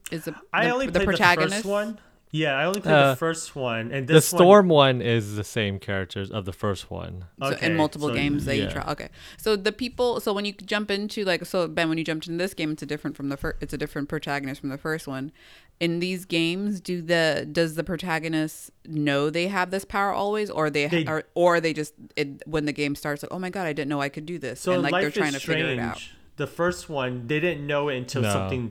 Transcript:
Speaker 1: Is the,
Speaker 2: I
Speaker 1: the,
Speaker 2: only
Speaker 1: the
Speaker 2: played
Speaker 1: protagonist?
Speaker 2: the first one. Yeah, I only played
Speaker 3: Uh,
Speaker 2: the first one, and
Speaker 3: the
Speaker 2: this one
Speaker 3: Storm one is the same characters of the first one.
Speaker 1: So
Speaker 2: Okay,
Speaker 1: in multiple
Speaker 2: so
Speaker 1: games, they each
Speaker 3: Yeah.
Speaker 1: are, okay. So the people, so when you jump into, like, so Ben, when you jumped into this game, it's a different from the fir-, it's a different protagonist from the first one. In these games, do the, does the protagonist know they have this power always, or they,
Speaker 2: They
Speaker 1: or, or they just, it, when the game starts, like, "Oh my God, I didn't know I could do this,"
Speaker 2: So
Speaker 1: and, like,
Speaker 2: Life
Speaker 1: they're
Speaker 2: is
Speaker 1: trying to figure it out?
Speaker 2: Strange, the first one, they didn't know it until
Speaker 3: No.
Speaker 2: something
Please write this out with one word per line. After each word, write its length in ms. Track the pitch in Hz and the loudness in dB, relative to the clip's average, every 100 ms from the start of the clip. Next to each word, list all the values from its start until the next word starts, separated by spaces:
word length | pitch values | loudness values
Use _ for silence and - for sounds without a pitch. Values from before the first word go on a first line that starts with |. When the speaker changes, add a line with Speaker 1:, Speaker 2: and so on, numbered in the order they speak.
| - | -10
Speaker 1:
Is 140 | 165 | -8
the, 100 | 160 151 - | -8 -12 -4
Speaker 2:
I 120 | 180 233 | 0 2
Speaker 1:
the, 60 | |
Speaker 2:
only 140 | 247 262 | 2 0
Speaker 1:
the 60 | |
Speaker 2:
played 120 | 170 196 | 2 2
Speaker 1:
protagonist? 440 | 180 185 175 160 | 4 4 6 2
Speaker 2:
the 60 | 202 | 0
first 40 | 196 | -2
one. 320 | 202 214 226 - _ _ | -2 -2 -8 -16 _ _
Yeah, 260 | 156 156 135 | -2 0 0
I 80 | |
only 160 | 160 202 | 0 0
played 120 | 185 | 4
Speaker 3:
Uh, 160 | 151 139 | 6 6
Speaker 2:
the 60 | 131 | 4
first 380 | 165 160 - | 0 -4 -8
one, 380 | 147 127 113 117 | -6 -4 -2 -4
and 160 | 139 131 | -4 6
Speaker 3:
the 60 | |
Speaker 2:
this 180 | 160 - | 6 6
one 60 | 180 | 6
Speaker 3:
Storm 280 | 180 208 185 | 10 10 10
one 320 | 151 135 127 | 8 6 4
is 360 | 113 117 104 104 | 2 2 0 -4
the 80 | |
same 340 | 101 123 101 98 | -4 -2 0 -2
characters 540 | - 98 92 101 98 | -4 -4 -4 -6 -6
of 120 | 107 95 | -6 -6
the 60 | |
first 380 | 95 107 95 - | -4 -2 -2 -6
one. 360 | 90 85 90 90 - | -10 -8 -12 -14 -6
Speaker 1:
So 120 | 139 | -4
Speaker 2:
Okay, 140 | 139 160 | -2 0
Speaker 1:
in 100 | 165 | 2
multiple 320 | 151 - 147 | 0 0 -4
Speaker 2:
so 60 | |
Speaker 1:
games, 300 | 139 143 147 | 0 0 0
they 160 | 143 110 | 0 -2
each 80 | 98 | -2
Speaker 3:
Yeah. 60 | 117 | -4
Speaker 1:
are, 80 | 151 | -6
okay. 180 | 147 - - - - | -6 -8 -14 -20 -8
So 180 | 220 | -2
the 160 | 208 202 | 0 -2
people, 480 | 214 247 - 247 233 | -4 -8 -2 0 0
so 140 | 220 | -2
when 120 | 202 | -2
you 80 | 208 | -4
jump 380 | 196 185 208 208 | -8 -4 -4 -2
into, 340 | 196 208 - | -4 -4 -4
like, 200 | 190 170 | -2 -2
so 240 | 180 190 165 | 0 -2 0
Ben, 200 | 156 165 | 0 0
when 80 | 165 | 0
you 60 | |
jumped 240 | 160 156 170 | -2 -4 -6
into 120 | 170 | -4
this 140 | 185 | -4
game, 200 | - 156 | -2 -4
it's 100 | 151 | -4
a 40 | 139 | -6
different 300 | 147 143 - | -6 -6 -6
from 120 | 139 | -6
the 80 | 139 | -4
fir-, 180 | 160 - | -6 -6
it's 120 | 143 | -8
a 60 | 143 | -6
different 300 | 147 151 143 | -6 -6 -6
protagonist 520 | 156 147 143 139 139 | -6 -4 -4 -4 -8
from 80 | 143 | -8
the 80 | 139 | -6
first 280 | 160 156 143 | -4 -6 -6
one. 240 | 131 143 - - - - _ | -8 -10 -12 -20 -20 -20 _
In 220 | 170 170 | -2 0
these 240 | 180 185 | -2 -4
games, 560 | 185 170 165 180 208 196 | -2 0 2 0 -2 -4
do 200 | - 180 | -4 -6
the, 480 | 165 170 160 139 123 | 2 4 4 2 -2
does 240 | 160 165 156 | 0 0 0
the 80 | |
protagonist 880 | 156 170 185 160 160 160 156 - - _ | -4 -4 -2 -2 0 0 -2 -6 -18 _
know 460 | - 156 147 139 147 | -8 -2 2 2 2
they 160 | 165 180 | 0 0
have 240 | 196 180 | 0 0
this 140 | 190 | -2
power 280 | 190 202 202 | -4 0 0
always, 380 | - 202 214 208 | 2 0 0 -2
or 200 | - 156 | 0 0
they, 180 | 147 147 | 0 0
Speaker 2:
They 180 | 170 160 | 0 0
Speaker 1:
or, 160 | 156 - | -2 -2
or 260 | - 175 170 | 4 6 6
they 120 | 160 | 2
just, 220 | 156 151 - - - | -2 -6 -8 -10 -4
it, 260 | 143 143 - | -4 -6 -4
when 160 | 156 | -2
the 80 | 147 | -2
game 240 | 147 143 143 | -2 -2 -2
starts, 260 | 151 147 | -4 -6
like, 80 | - | -6
"Oh 60 | 175 | -8
my 120 | 185 | -6
God, 160 | 196 175 | -4 -4
I 40 | |
didn't 180 | 147 139 | -4 -2
know 100 | 147 | -2
I 80 | 139 | -2
could 180 | 156 156 | -6 -10
do 120 | 175 | -8
this," 200 | 131 123 | -8 -6
Speaker 2:
So 120 | 185 | 0
Speaker 1:
and, 100 | 180 | 2
like, 80 | 143 | 2
Speaker 2:
Life 100 | 175 | 2
Speaker 1:
they're 60 | 151 | 0
Speaker 2:
is 40 | |
Speaker 1:
trying 180 | 175 156 | 0 0
to 60 | 139 | -2
figure 260 | 160 156 160 | -2 0 0
it 120 | 127 | -2
out? 160 | 80 80 | -4 -6
Speaker 2:
Strange, 160 | - - - - | -12 -18 -20 -8
the 100 | 143 | -8
first 400 | - 170 175 - | 0 -2 -2 -6
one, 380 | 147 127 123 117 | -4 -2 -4 -2
they 100 | 151 | 0
didn't 260 | 175 151 143 | 0 -2 -2
know 220 | 143 147 | 0 0
it 80 | 127 | -2
until 260 | 123 131 | -4 -2
Speaker 3:
No. 80 | 110 | 2
Speaker 2:
something 380 | 98 95 131 113 | 2 0 -4 -4